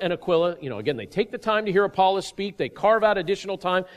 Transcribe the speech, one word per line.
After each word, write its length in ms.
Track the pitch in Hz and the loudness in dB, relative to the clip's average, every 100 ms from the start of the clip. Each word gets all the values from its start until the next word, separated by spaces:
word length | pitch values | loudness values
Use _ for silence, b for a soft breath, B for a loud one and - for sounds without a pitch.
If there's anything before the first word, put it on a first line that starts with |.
and 100 | 185 | -4
Aquila, 460 | 170 - 165 175 170 | -4 0 2 2 -2
you 80 | 139 | -8
know, 100 | 107 | -6
again, 180 | 113 127 | -4 -4
they 80 | 101 | -4
take 260 | 180 233 | -4 -4
the 60 | 247 | -4
time 280 | 220 214 214 | -2 -2 2
to 60 | |
hear 120 | 185 | 2
Apollos 440 | 202 - 190 190 - | 2 4 2 2 -4
speak. 300 | - 196 - | -8 -8 -6
They 120 | 135 | -6
carve 340 | - 202 220 | 0 2 4
out 140 | 214 196 | 4 2
additional 400 | 170 190 196 190 | -2 -4 -4 -6
time 280 | 180 185 180 | -2 -2 -2